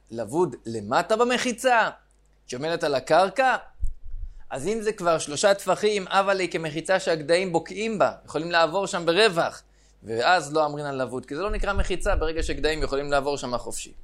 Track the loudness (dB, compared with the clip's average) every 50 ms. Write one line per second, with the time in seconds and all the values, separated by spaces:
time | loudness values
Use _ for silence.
0 | _ -12 -8 -8 -6 -4 0 0 0 0 -2 -6 -10 -8 -8 -6 -4 0 0 0
1 | 2 2 2 2 2 2 2 0 0 -2 -4 -2 0 2 4 4 2 0 -2 -8
2 | _ _ _ _ _ _ _ _ _ -12 -10 -6 -4 -2 -2 -2 0 0 0 0
3 | 0 4 6 6 6 4 2 2 2 2 2 0 -2 -8 -10 -2 -2 -2 -2 -2
4 | -8 -8 -8 -6 -8 -8 -10 -12 -14 -10 -8 -6 -4 -2 -2 -2 -2 -4 -4 0
5 | 2 2 2 2 0 -4 -4 2 4 4 4 4 2 0 0 2 2 2 2 0
6 | -2 0 2 2 4 4 2 0 0 -2 -2 -4 -4 -4 -6 -4 0 0 0 2
7 | 2 2 0 0 2 2 2 2 2 2 0 -2 -2 -2 -8 -6 -4 -2 0 2
8 | 2 2 2 -2 -10 -6 -6 -4 -4 0 2 4 4 4 2 0 -2 -2 -4 -4
9 | 0 2 4 6 4 4 4 2 0 0 -2 -8 -20 _ _ _ _ _ _ _
10 | -10 -6 -2 0 4 4 4 4 2 0 0 2 2 0 0 -4 -6 -6 -4 -4
11 | -4 -4 -6 -8 -8 -8 -8 -6 -4 -4 -2 -2 -2 -2 0 0 0 0 0 -2
12 | 0 0 0 0 0 -2 -2 -2 -2 -4 -2 0 0 0 0 0 -2 -2 -2 -2
13 | -2 0 0 0 0 0 -4 -4 -4 -4 -4 -4 -6 -6 -10 -10 -10 -12 -16 -18